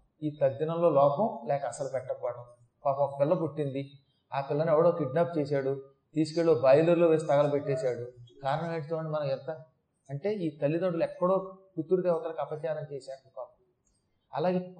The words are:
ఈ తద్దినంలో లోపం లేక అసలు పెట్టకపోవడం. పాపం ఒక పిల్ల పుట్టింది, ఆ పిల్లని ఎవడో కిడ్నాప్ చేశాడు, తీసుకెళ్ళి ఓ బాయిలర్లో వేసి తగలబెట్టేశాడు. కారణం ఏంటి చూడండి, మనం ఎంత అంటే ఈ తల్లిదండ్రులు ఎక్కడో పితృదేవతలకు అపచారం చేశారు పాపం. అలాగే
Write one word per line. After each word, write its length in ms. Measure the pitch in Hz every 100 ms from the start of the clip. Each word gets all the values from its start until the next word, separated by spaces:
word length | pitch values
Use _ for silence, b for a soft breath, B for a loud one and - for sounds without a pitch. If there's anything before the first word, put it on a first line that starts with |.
| _ -
ఈ 160 | 151 147
తద్దినంలో 480 | 135 120 156 165 170
లోపం 580 | 139 143 - 226 - -
లేక 160 | 143
అసలు 240 | 123 - 135
పెట్టకపోవడం. 560 | 131 123 127 123 120 120 - _ _ 143
పాపం 160 | 135
ఒక 180 | 139 139
పిల్ల 140 | 143
పుట్టింది, 560 | 170 160 156 143 135 135 - _ _ -
ఆ 60 | 135
పిల్లని 300 | 139 147 165
ఎవడో 200 | 156 175
కిడ్నాప్ 480 | 170 135 160 170 156
చేశాడు, 440 | 143 143 135 135 - _ _
తీసుకెళ్ళి 380 | 151 151 165 165
ఓ 80 | 156
బాయిలర్లో 460 | 131 143 165 170 170
వేసి 200 | 156 -
తగలబెట్టేశాడు. 840 | 143 143 139 139 131 127 117 120 - - -
కారణం 320 | 135 160 165
ఏంటి 200 | 165 147
చూడండి, 160 | 160 156
మనం 140 | 151
ఎంత 320 | 139 135 160 156 - _ _ _ -
అంటే 240 | 143 202
ఈ 240 | 214 160 151
తల్లిదండ్రులు 460 | 147 165 185 165
ఎక్కడో 540 | 143 - 180 190 190 - _ 160
పితృదేవతలకు 600 | 156 180 175 165 165 160
అపచారం 460 | 143 151 160 156 143
చేశారు 380 | 139 131 135 _ 127
పాపం. 280 | 120 _ _ _ _ _ _ _ _
అలాగే 400 | 131 175 180 180